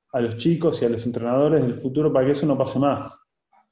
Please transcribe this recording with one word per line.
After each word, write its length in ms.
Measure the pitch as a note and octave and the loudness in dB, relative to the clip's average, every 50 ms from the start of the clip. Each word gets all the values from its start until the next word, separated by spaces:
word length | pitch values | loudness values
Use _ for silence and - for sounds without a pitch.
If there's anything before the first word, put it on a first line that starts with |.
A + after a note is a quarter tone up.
| _ _ - | _ _ -4
a 80 | B2+ | -2
los 160 | A#2 A2+ A2 | -2 -2 -2
chicos 440 | A2+ - E3+ E3+ C#3+ E3+ D#3+ - - | -2 0 0 0 2 2 0 0 0
y 40 | B2+ | 0
a 40 | A#2 | -2
los 160 | A#2 A2 - | -2 -2 -4
entrenadores 560 | A#2+ A#2 A#2 A#2 A#2+ B2 C3+ D3 D3+ D#3+ D3 | -6 -6 -4 -4 0 0 2 2 4 4 2
del 140 | B2+ A#2+ A#2+ | 2 0 -2
futuro 360 | - - C3 C3 D3+ D3+ D3+ | -4 -6 -4 -2 0 0 2
para 140 | C3+ C3+ C3 | 2 2 2
que 60 | C#3 | 2
eso 160 | C#3+ C#3+ E3 | 2 0 0
no 100 | D3+ C3+ | 0 0
pase 220 | C3+ B2+ - - B2 | 0 -2 -2 0 0
más, 440 | C#3+ C#3+ A#2+ G2 - - - - _ _ _ _ _ _ _ _ _ _ | 0 0 0 -2 -6 -12 -14 -18 _ _ _ _ _ _ _ _ _ _